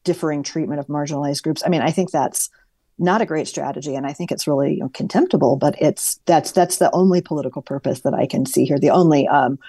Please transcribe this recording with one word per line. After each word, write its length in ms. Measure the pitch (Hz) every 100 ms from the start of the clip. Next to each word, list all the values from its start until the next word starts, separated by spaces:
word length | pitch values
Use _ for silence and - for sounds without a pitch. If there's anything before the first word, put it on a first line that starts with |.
differing 380 | - 170 160 147
treatment 380 | 139 165 151 147
of 60 | 139
marginalized 560 | 147 147 143 143 147
groups. 200 | 160 -
I 40 | -
mean, 140 | 160
I 80 | 135
think 200 | 180 180
that's 400 | 151 131 - - _ _ _ _ -
not 220 | 175 214
a 60 | 185
great 220 | 156 -
strategy, 460 | - 139 139 143
and 120 | 131 139
I 60 |
think 180 | 147 175
it's 160 | 156 -
really, 280 | 139 139
you 60 | -
know, 80 | 131
contemptible, 680 | - - - 359 - 135 139
but 180 | 147 -
it's, 400 | 151 - - - -
that's, 260 | 160 -
that's 260 | 190 - -
the 160 | -
only 260 | 175 190 180
political 400 | - 151 135 143
purpose 400 | - 139 131 127
that 140 | 143
I 120 | 131 127
can 200 | 143 135
see 180 | -
here, 140 | - 143
the 120 | 143
only, 360 | 175 170 143 -
um, 320 | 143 127 139